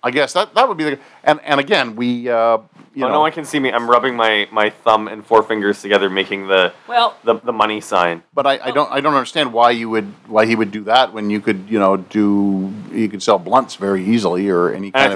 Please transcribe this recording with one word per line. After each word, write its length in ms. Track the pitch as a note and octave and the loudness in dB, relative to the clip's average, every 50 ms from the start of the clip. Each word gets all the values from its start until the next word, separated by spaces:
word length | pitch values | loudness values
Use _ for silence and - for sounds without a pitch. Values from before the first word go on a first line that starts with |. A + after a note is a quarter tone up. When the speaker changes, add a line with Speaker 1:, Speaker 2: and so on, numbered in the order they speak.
| - | -4
Speaker 1:
I 60 | B2 | -2
guess 220 | B2 C#3 D3 - - | 0 0 0 0 0
that, 200 | F3 G3 G#3 - | -2 -4 0 2
that 120 | G#3 B3+ C4+ | 0 2 2
would 80 | G#3 D#3 | 0 -2
be 40 | D#3 | -4
the, 160 | D3+ C#3 C#3 - - - - _ | -4 -4 -6 -10 -20 -20 -4 _
and, 160 | - D3+ D3 - | 0 0 0 0
and 160 | - D3 C#3 | -2 0 0
again, 340 | C#3 C#3+ G#3+ E3 C3+ A#2+ A2 | 2 0 0 0 0 -2 -4
we, 340 | A2 B2 A#2+ B2 A#2+ A#2+ B2 | -4 -4 -2 -2 -4 -2 -2
uh, 300 | A#2+ A#2 A2+ A#2 A2+ A2+ G#2+ _ _ _ - _ _ | 0 2 2 2 2 0 -2 _ _ _ -20 _ _
you 120 | C#3 C3 | -6 -4
Speaker 2:
Oh, 20 | |
Speaker 1:
know. 60 | B2+ - | 0 2
Speaker 2:
no 80 | D3+ | 2
one 100 | D3+ D#3 | 2 0
can 140 | D#3+ E3+ D3+ | -2 -6 -12
see 160 | C3+ - D3+ | -6 -4 -2
me. 100 | C3+ C3 | -2 0
I'm 180 | - A#2 A#2+ A#2 | -2 -2 2 4
rubbing 280 | A#2+ A#2+ A#2 C3+ B2 | 2 4 4 0 -2
my, 320 | A#2 A2+ A2 G#2+ G#2 G2+ - | 0 2 2 2 0 -2 -2
my 200 | A2 G#2+ G#2+ G#2+ | 0 0 0 0
thumb 360 | G#2+ - _ A#2 A2 A2 G#2+ | -2 -2 _ 2 2 2 2
and 180 | F#2+ G2+ G#2+ G#2 | -4 -10 -14 -4
forefingers 560 | _ A#2 A2 G#2+ A2 A2+ G#2+ G2+ G2+ G2+ - | _ 4 4 4 2 -2 -2 0 0 -2 -2
together, 300 | - G2+ G#2 G2+ F#2+ G2 | -2 0 2 2 2 2
making 380 | F#2 G2 F#2+ - G2+ G2 G2 F#2+ | 0 -2 -2 -2 -4 -8 -2 0
the, 240 | G2 F#2+ F#2 F2+ - - _ - | 2 2 2 2 -2 -8 _ -4
Speaker 3:
Well 280 | A#3+ A#3+ A#3 A3 - - _ | -2 0 0 0 -2 -6 _
Speaker 2:
the, 120 | A2+ A#2 | -2 -2
the 180 | A2+ _ A#3 - | -2 _ -8 -2
money 280 | A2 G#2+ G#2+ G#2+ G#2+ | 0 0 -2 -2 -6
sign. 440 | G2+ - G#2+ F#2 F2 F2 E2+ E2 _ _ _ | -6 -2 0 0 2 0 0 -6 _ _ _
Speaker 1:
But 100 | C#3+ C3 | -2 0
I, 140 | C#3 C#3 - - | 0 -2 -2 -4
I 60 | C3 B2 | -4 -2
don't, 180 | C#3 D3 A2 | -2 -2 -2
I 100 | - C#3 | -2 -2
don't 140 | C#3 D3+ D3 | -2 0 0
understand 380 | C#3 B2 - - D#3+ D3 B2+ A#2 | 0 -2 -2 -4 -4 -4 -2 0
why 180 | A2+ A#2+ A#2+ | 4 4 4
you 180 | A#2+ A#2 A2+ A2+ | 4 2 -2 -2
would, 220 | A2 A2 G#2 G2+ G#2 - _ | -2 -2 -4 -4 -12 -18 _
why 180 | - A2 G#2+ A2 | -2 2 2 2
he 100 | A2+ A2+ | 4 2
would 160 | G#2+ A2 G2+ G2 | 0 0 -2 -4
do 100 | G#2+ G#2 | -10 -4
that 280 | G2 A2+ B2+ C3 - A2+ | 0 2 2 2 2 -2
when 180 | A2 G#2 G#2 | -6 -4 -2
you 100 | G#2 G#2 | -4 -2
could, 260 | G2 A2+ A2 F#2+ F#2 G2+ | -2 -2 -4 -4 -4 -4
you 100 | A2 G#2+ | 0 2
know, 200 | G2+ F#2+ G2 F#2+ | 2 2 2 0
do, 760 | F2+ - - G#2+ G#2 G2+ G2+ G2+ G2+ G2+ G2 F#2+ F#2+ G2 G2+ A2 G2+ - | -4 -4 -2 0 2 2 2 2 0 0 0 -2 -4 -6 -8 -12 -14 -10
you 180 | - - A2+ G#2 | -4 -4 -4 -4
could 140 | G2 G2 - | -4 -6 0
sell 160 | - G#2+ F#2+ | 2 2 2
blunts 380 | F2 F2+ A2+ C3 B2+ - - | 2 2 0 0 0 0 -8
very 280 | - G2 G2 G2 F#2+ F#2 | -6 -4 -2 -2 -2 0
easily 440 | G2 A2+ A#2 G#2+ F2+ F2 F2+ G2 G2+ | 0 0 0 0 0 -2 0 0 0
or 220 | F#2 F2 F2 F2+ - | 0 2 0 0 -2
any 160 | - G2 G2+ | -4 -10 -4
Speaker 2:
And 80 | F#2 | 0
I 20 | C3+ | 0
Speaker 1:
kind 140 | C#3 C3+ G2 | 2 2 0